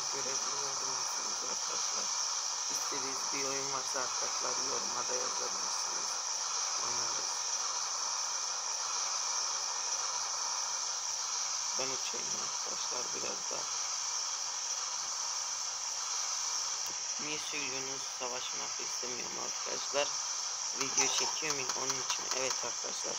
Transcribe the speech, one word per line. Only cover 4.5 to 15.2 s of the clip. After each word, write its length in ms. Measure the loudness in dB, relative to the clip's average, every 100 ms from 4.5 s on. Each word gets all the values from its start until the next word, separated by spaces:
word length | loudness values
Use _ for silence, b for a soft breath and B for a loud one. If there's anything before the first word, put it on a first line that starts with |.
| 2 2
yoruma 380 | 2 0 0 0
da 40 |
yazabilirsiniz. 960 | 2 2 0 0 0 0 0 0 0 0 0 0 0 0 0 0 0
Oynarız. 460 | 0 2 2 2 0 0 0 0 0 0 0 0 0 0 0 0 0 0 0 0 0 0 0 2 2 2 2 0 0 0 0 0 0 0 0 0 0 0 0 0 0 0 0 0 0 0 0 0 0 0
Ben 100 | 0
uçayım 460 | 0 0 0 0 0
arkadaşlar 600 | 0 -2 -2 -2 -2 0 0 0
biraz 360 | -2 -2 -2
da. 120 | -2 0 0 0 0 0 0 0 0 -2 -2 0 0 0 0 0 0